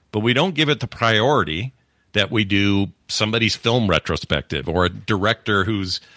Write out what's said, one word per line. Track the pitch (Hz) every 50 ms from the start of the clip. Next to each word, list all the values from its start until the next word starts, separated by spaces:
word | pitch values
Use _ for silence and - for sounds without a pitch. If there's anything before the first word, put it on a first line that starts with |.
| _ _ -
but | 107
we | 107 120
don't | 123 131 165 190 160
give | 147 156 143
it | 147 110
the | -
priority | - - - 120 113 110 107 113 135 151 123 90 78 78 85 117 135 - _ _ _ _ _ _ _ -
that | 107 98 -
we | 127 110 107
do | 95 101 98 101 101 98 98 101 - - _ _ -
somebody's | - - 107 107 110 117 113 104 -
film | - - 117 117 127 113 95
retrospective | 85 76 - - 80 76 - - 80 71 - - 80 71 65 85
or | 80 90 90
a | 87
director | 90 101 98 - 107 95 98 107 113 - - 110 104 98 92
who's, | 110 110 101 95 90 90 - - - -